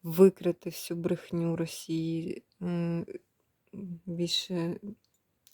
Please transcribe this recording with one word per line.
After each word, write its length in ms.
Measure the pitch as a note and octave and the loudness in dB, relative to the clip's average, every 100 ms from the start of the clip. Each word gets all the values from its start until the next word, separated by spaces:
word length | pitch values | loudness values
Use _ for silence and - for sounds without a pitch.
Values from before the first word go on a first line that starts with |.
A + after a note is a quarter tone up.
викрити 680 | E3+ E3 F#3+ - F3 E3+ F3 | -4 8 8 8 -2 -2 -8
всю 280 | - - E3+ | -10 -8 -4
брехню 580 | E3+ F3 - E3+ E3+ E3 | 0 -2 -2 -2 0 0
Росії. 840 | E3 - - E3 E3 E3 E3 - _ _ | -2 -6 -4 -2 0 -2 -4 -10 _ _
Е, 420 | F3+ F3 E3+ E3+ - - _ _ _ _ _ G3+ F#3+ E3+ F#3 | -4 -2 0 -2 -4 -12 _ _ _ _ _ -14 -12 -10 -8
більше 760 | E3+ F3 - - F3+ E3+ - G3+ - _ _ _ _ - | -4 0 -2 -2 -2 -2 -4 -10 -16 _ _ _ _ -8